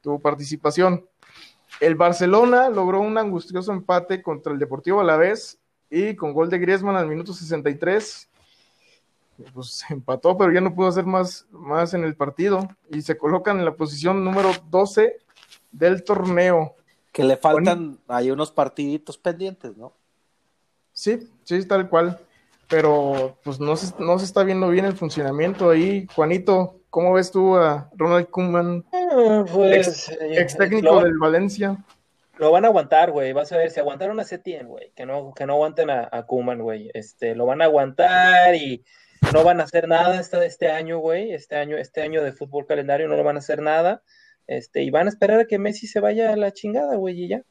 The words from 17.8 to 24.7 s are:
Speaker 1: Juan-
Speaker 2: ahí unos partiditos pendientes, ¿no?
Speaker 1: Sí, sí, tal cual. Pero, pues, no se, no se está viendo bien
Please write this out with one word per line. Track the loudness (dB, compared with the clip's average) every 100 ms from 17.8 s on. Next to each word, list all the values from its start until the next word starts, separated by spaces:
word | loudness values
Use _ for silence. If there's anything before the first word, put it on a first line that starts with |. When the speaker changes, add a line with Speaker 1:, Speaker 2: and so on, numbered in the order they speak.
| -4
Speaker 1:
Juan- | -14 _
Speaker 2:
ahí | -4 -2
unos | -2 -4
partiditos | -2 -4 -4 -6 -6 -10 -8
pendientes, | -8 -6 -10 -12 -18 -18
¿no? | -20 _ _ _ _ _ _ _ _ _ _
Speaker 1:
Sí, | -8 -4 -4 -8 _
sí, | -6 -4 0
tal | -2 2
cual. | 2 0 -4 _ _ _ _ _
Pero, | 2 4 2 0 -2 -4 -6
pues, | -12 -6
no | -4 -4
se, | -6 -6
no | -2 0
se | 0
está | 0
viendo | 0 0
bien | 2